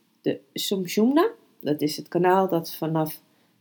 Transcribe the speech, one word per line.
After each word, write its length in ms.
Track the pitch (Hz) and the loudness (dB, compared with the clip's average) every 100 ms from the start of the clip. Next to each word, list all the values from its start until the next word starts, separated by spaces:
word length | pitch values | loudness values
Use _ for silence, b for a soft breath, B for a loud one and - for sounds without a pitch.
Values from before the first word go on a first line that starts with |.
| _ _ | _ _
de 180 | - - _ | -4 -4 _
Sushumna, 800 | - - 190 175 - 233 294 440 - _ _ | -8 -4 -4 -2 2 2 4 0 -2 _ _
dat 220 | - 147 | -4 -2
is 160 | 151 - | -2 -4
het 100 | - | -4
kanaal 400 | 175 180 190 190 | 2 4 4 2
dat 280 | 170 165 - | -2 -4 -6
vanaf 460 | 160 160 160 - _ _ _ _ | -2 -2 -2 -6 _ _ _ _